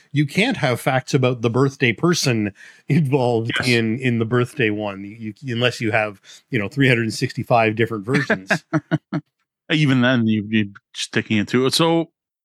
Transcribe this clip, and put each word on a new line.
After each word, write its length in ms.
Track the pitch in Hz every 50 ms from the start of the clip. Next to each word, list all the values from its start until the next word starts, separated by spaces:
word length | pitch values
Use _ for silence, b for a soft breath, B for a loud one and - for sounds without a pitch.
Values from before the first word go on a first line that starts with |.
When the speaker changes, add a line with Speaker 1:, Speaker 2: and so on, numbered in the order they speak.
| B B
Speaker 1:
You 140 | - 143 151
can't 320 | 143 - 185 214 262 202
have 240 | - 156 131 117 -
facts 320 | - 147 131 127 - - -
about 280 | 139 127 123 127 113
the 80 | 113 120
birthday 440 | 113 127 139 135 - - 135 117 110
person 600 | - - 175 170 - - 139 117 110 104 101 - - - -
<laughs> 180 | - _ _ -
involved 640 | 143 175 151 127 143 135 123 123 120 113 113 120 -
Speaker 2:
Yes. 120 | - - 127
Speaker 1:
in, 300 | 120 117 113 110 110 -
in 200 | 131 127 117 113
the 60 | 113
birthday 440 | 113 123 123 123 120 - - 117 107
one, 360 | 104 107 104 101 98 98 101
you, 280 | 101 110 117 110 107 104 - 143
unless 320 | 131 113 117 123 120 - -
you 120 | 123 107
have, 280 | 110 113 107 107 101 - B B B B B B
you 100 | 139 110
know, 80 | 101
three 220 | 98 - 139 139 127
hundred 240 | 123 117 113 107 -
sixty-five 640 | - 135 127 - - 107 - 127 117 113 110 107
different 260 | 113 117 - 113 104 95
versions. 600 | 117 139 143 135 - 214 190 190 - 208 160 - - 165 151 - - 175 - _ - -
Speaker 2:
<laughs> 540 | 147 - _ _ _ _ _ _ _ _ -
Even 300 | 170 160 156 131 135 127
then, 260 | 120 127 131 117 113
you'd 220 | 110 110 107 101 107
be 220 | 110 110 104 101 101 - _ _ -
sticking 440 | - - - - 117 - - -
it 100 | - 113
to 180 | - - 123 131
it. 80 | 131 -
So 380 | - 165 165 165 165 160 - _ _ _ _ _ _